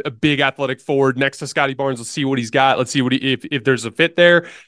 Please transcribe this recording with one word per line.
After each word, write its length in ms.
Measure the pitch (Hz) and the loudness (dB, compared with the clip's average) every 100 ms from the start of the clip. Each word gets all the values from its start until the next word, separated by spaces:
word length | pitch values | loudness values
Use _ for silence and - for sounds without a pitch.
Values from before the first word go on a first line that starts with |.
| 151 | -6
a 60 | |
big 280 | 113 156 143 | -4 -2 0
athletic 400 | 139 - 135 131 | 0 0 -6 -6
forward 360 | - 139 135 127 | -2 0 2 2
next 220 | 139 - | -2 -4
to 80 | 139 | -6
Scotty 260 | 156 139 | -2 -2
Barnes? 260 | 135 139 123 | -2 -4 -6
Let's 120 | 117 | -8
see 140 | - 135 | -6 -2
what 120 | 135 | -2
he's 140 | 113 | 0
got. 260 | 135 135 123 | 2 2 2
Let's 140 | 123 | 0
see 100 | 139 | -2
what 120 | 127 | 0
he, 200 | 131 135 | 0 -2
if, 100 | 131 - | -4 -4
if 180 | 143 | -2
there's 220 | 113 123 113 | 0 0 -2
a 60 | |
fit 260 | - 165 175 | -2 0 4
there." 300 | 175 175 170 - | 4 4 0 -12